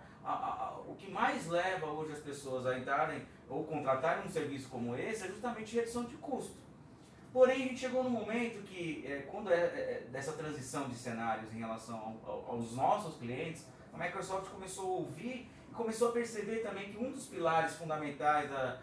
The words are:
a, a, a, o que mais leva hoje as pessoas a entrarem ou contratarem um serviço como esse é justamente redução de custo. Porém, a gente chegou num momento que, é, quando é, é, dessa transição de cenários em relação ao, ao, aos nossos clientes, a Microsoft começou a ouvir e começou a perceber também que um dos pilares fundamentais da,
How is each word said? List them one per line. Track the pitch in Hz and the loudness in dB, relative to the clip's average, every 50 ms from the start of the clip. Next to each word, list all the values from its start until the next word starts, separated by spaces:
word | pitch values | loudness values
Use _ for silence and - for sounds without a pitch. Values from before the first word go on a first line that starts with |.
| - - - - - | -8 -16 -18 -8 -2
a, | - | -2
a, | - - - - - - - - | 0 0 0 -2 -2 -2 -4 -4
a, | - - - | -6 -8 -10
o | - - | -10 -12
que | - 190 190 | -10 -10 -6
mais | - - - 262 - 226 175 | 2 4 4 4 4 2 0
leva | 160 170 175 180 190 185 160 156 | 2 2 4 4 4 2 0 0
hoje | 151 151 156 156 151 143 | -2 -2 -2 -2 -4 -6
as | 143 | -8
pessoas | 143 143 139 131 - 131 127 127 120 | -6 -8 -8 -6 -4 -2 -2 0 2
a | 127 127 | 2 0
entrarem | 127 123 135 139 127 127 143 143 127 - - - - - | 2 2 2 4 4 4 2 0 -4 -6 -10 -14 -18 -10
ou | - 135 156 156 | -6 -4 -4 -2
contratarem | - 156 139 135 131 131 131 - 165 180 196 190 | 0 -2 0 4 4 4 4 4 4 2 2 0
um | 165 | -2
serviço | 160 160 143 135 139 131 - - | -2 0 0 0 -2 -6 -6 -6
como | 127 117 120 117 120 | -4 -2 -2 -2 0
esse | 139 - 214 220 - 190 | -2 -2 -2 -2 -2 -4
é | |
justamente | 190 202 208 247 240 220 214 214 - 226 | -6 -6 -4 -4 -4 -4 -4 -6 0 2
redução | 233 233 226 - 240 240 | 2 2 2 0 -4 -4
de | - 294 | -4 -6
custo. | - - 285 254 226 208 - - - - - - - - - - - - - - - - - | -8 -4 -4 -2 -2 -4 -6 -10 -12 -16 -18 -18 -18 -18 -20 -20 -20 -20 -20 -18 -18 -18 0
Porém, | - 254 254 247 269 269 254 | 10 10 10 10 10 6 2
a | |
gente | 254 240 - | 0 -2 -2
chegou | 254 254 233 254 247 | -2 0 2 2 2
num | 247 | 2
momento | 240 220 202 202 226 240 233 226 - 202 196 | 2 0 0 0 2 0 0 0 -2 -6 -10
que, | - 190 180 170 160 147 - - | -10 -6 -4 -4 -4 -4 -4 -4
é, | 135 143 139 139 - | -4 -4 -4 -6 -6
quando | - 214 226 185 | -8 -6 2 4
é, | 170 | 6
é, | 170 170 170 - - - - - - - 120 | 6 6 4 2 0 -2 -2 -2 -4 -6 -6
dessa | 131 135 - 156 - | -6 -4 -4 -4 -4
transição | - 156 151 139 127 123 - - 147 135 123 | -4 -4 -6 -6 -6 -6 -4 -4 -2 -2 -2
de | 117 | -6
cenários | - - 123 113 113 113 113 110 110 110 107 113 | -6 -6 -4 -4 -2 0 0 0 -2 -4 -8 -6
em | 113 | -6
relação | 113 113 113 113 - 117 117 113 107 110 110 110 - | -4 -4 -4 -6 -6 -8 -8 -8 -6 -8 -10 -8 -6
ao, | - | -6
ao, | - - - - 120 | -6 -6 -4 -4 -2
aos | 117 117 113 117 | -2 -2 -2 0
nossos | 127 139 147 - 202 202 160 - | 2 4 6 6 4 2 -4 -6
clientes, | - 120 117 123 - 165 165 165 - - - - - - - - | -6 -6 -4 -2 -2 -4 -4 -6 -8 -12 -16 -18 -18 -18 -14 -6
a | |
Microsoft | 160 170 175 180 190 170 160 180 190 190 196 | -4 -4 -2 -2 -4 -4 -2 -2 -4 -4 -4
começou | 202 190 190 - - 190 190 | -8 -10 -8 -8 -6 -4 0
a | 185 185 170 | 0 0 0
ouvir | 156 143 - 156 220 247 262 240 - - - - - - | 0 -2 -4 -6 -4 -4 -4 -6 -8 -12 -16 -18 -16 -12
e | - | -4
começou | 226 233 220 220 - 240 233 | -2 0 0 4 4 4 6
a | |
perceber | 233 240 226 - - 208 196 214 226 | 6 4 0 0 -2 -4 -2 -2 -2
também | 226 220 208 190 196 202 208 | -2 -2 -2 -4 -4 -6 -6
que | 202 | -4
um | 208 247 269 | -4 -2 -2
dos | - - - | -2 -6 -8
pilares | - - 180 165 165 160 160 160 156 - | -8 -4 2 4 6 6 6 4 4 0
fundamentais | - 170 156 156 151 151 143 - - 151 147 151 147 143 139 | -4 -2 -2 -2 0 -2 -4 -2 4 6 6 6 6 4 2
da, | 135 135 131 123 127 - | 0 0 0 0 -2 -4